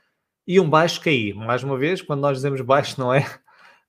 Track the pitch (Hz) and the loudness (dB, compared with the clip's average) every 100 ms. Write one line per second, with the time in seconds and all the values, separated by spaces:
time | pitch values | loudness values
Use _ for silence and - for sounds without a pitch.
0 | _ _ _ _ - 185 165 156 165 - | _ _ _ _ 0 2 4 4 2 0
1 | 170 131 104 98 113 123 135 131 151 180 | 0 0 0 -4 -4 -4 -2 -2 -2 -4
2 | - 143 143 131 139 135 123 139 - - | -4 -2 -2 0 -2 -2 2 2 0 -4
3 | 123 127 - - _ _ - _ | 0 0 0 -6 _ _ -20 _